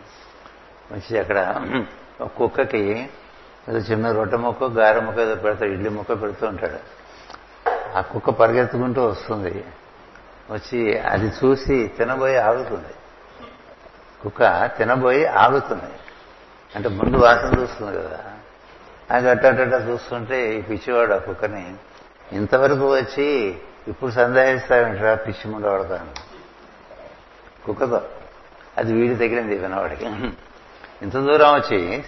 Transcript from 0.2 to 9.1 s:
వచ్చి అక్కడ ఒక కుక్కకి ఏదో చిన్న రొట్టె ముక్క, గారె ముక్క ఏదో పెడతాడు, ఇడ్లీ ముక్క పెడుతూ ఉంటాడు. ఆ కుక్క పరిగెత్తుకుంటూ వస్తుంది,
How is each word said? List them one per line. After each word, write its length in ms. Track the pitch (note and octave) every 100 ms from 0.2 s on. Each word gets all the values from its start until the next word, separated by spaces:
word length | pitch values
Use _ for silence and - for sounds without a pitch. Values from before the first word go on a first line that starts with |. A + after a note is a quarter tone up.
| - - - - - - -
వచ్చి 240 | G#2 - A2
అక్కడ 480 | F2+ G2 F#2 - F2 C3 G2 - - -
ఒక 100 | B2 -
కుక్కకి 760 | A#2+ - C3 A2+ G2+ A2 C3+ - - - - - -
ఏదో 100 | A2+
చిన్న 340 | G#2 A2 A2+
రొట్టె 240 | A2 G#2+ A#2+
ముక్క, 280 | A#2+ A#2
గారె 360 | C3 A2+ G#2+ A2+
ముక్క 200 | A2 A2+
ఏదో 140 | A2+
పెడతాడు, 360 | G#2+ G#2 G#2 G#2
ఇడ్లీ 200 | F#2+ G#2
ముక్క 320 | G#2 G2+ A2+
పెడుతూ 240 | G#2+ - A2
ఉంటాడు. 320 | G2 E2 C#2+ - - - - - - - - - - - F#2+
ఆ 20 |
కుక్క 300 | F#2+ A2+ -
పరిగెత్తుకుంటూ 760 | A#2 A#2 A#2+ A#2+ A#2+ B2+ B2
వస్తుంది, 580 | A#2